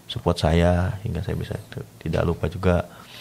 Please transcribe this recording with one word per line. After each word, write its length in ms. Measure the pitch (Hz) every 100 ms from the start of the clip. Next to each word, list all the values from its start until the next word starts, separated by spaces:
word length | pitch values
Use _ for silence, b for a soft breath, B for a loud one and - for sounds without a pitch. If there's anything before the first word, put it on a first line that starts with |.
support 320 | B - 87 85
saya 640 | 78 85 87 90 92 95
hingga 220 | - 82
saya 100 | 85
bisa 220 | 85 - - -
t-, 140 | - - -
tidak 240 | 80 82
lupa 240 | 82 82 85
juga, 380 | 92 92 87 - B B B